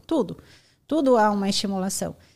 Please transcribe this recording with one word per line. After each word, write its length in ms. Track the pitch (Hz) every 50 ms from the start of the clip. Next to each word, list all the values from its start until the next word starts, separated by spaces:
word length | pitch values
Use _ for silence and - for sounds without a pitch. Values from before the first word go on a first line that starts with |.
| -
tudo. 320 | - 320 311 214 170 170 - - - - _ _ _ _ _ _ -
Tudo 300 | 285 320 294 262 247 226
há 140 | 214 214
uma 180 | 208 202 196 196
estimulação. 640 | 196 - - 202 196 190 185 196 - - 185 165 160 - _ _ _